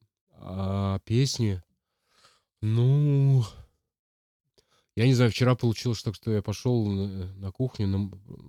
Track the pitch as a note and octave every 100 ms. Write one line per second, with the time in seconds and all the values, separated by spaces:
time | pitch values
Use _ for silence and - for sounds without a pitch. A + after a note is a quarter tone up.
0 | _ _ _ _ - F#2 F#2+ G2 G2 G2
1 | - A2+ C3+ - A2 F#2 - _ _ _
2 | _ _ _ _ _ _ G#2+ A2+ B2+ C#3+
3 | D3 C#3 C#3 C3+ G#2+ - - _ _ _
4 | _ _ _ _ _ _ _ _ _ -
5 | B2 A#2+ A#2+ - B2 B2 A#2+ G#2+ B2 A2+
6 | - G2+ - G#2+ G#2 G2+ B2+ B2 G#2 G2
7 | G2 F#2+ F#2 F#2+ G2 - C3 - G2 G2
8 | G2+ G2 - -